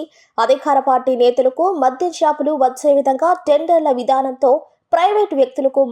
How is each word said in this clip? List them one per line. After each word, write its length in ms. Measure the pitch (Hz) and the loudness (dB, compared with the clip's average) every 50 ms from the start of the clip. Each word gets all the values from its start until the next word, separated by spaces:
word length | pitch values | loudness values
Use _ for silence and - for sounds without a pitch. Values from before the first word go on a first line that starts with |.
| 320 - _ _ _ _ _ 226 226 | -8 -10 _ _ _ _ _ -2 0
అధికార 340 | 233 269 277 - 302 277 269 262 277 | 0 0 0 0 0 0 0 0 0
పార్టీ 240 | 254 247 254 262 254 233 240 | 0 0 0 0 0 2 2
నేతలకు 420 | 247 247 269 247 254 262 - 339 392 381 294 254 | 2 2 2 0 0 0 -2 -2 -2 0 0 0
మద్యం 280 | 254 254 277 359 349 320 - | -2 0 -2 -4 -4 -2 -2
షాపులు 320 | 330 302 294 302 277 294 311 269 262 | 0 0 0 0 -2 -2 0 0 0
వచ్చే 260 | 254 254 - - 294 277 285 | -2 -2 -2 0 2 2 2
విధంగా 320 | 277 277 269 254 320 349 359 359 - | 2 0 0 0 0 0 -2 0 0
టెండర్ల 420 | 302 285 302 330 330 339 320 311 294 254 247 | 0 0 0 2 0 0 2 2 0 -2 -2
విధానంతో 500 | 233 269 262 269 262 269 254 254 285 247 269 311 - - _ _ _ _ - | -2 -2 -2 -2 -2 -4 -4 0 0 2 2 0 -2 -8 _ _ _ _ 0
ప్రైవేటు 420 | 330 359 403 415 415 403 - 311 269 | 0 2 2 2 0 0 0 0 0
వ్యక్తులకు 420 | 254 254 - 294 269 262 262 277 269 240 | 0 0 -2 -2 -4 -2 0 0 0 0